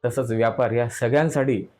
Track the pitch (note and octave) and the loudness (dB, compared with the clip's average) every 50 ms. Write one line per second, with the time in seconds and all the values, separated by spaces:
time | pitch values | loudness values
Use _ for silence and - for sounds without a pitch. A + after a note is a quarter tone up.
0 | - B2 A#2 C#3 C3 A2+ A2+ A2+ A2+ A#2 A2+ - B2+ A2+ A2 A#2+ A#2+ A#2 - - | -4 -2 -2 -2 -2 -2 0 2 2 0 2 2 0 0 2 0 -2 -2 -2 -2
1 | B2+ A#2 B2+ D3 D#3+ E3 - C#3+ C3+ C#3 B2+ G2 F#2 - _ | -2 2 2 2 2 2 0 0 0 0 0 -2 -4 -8 _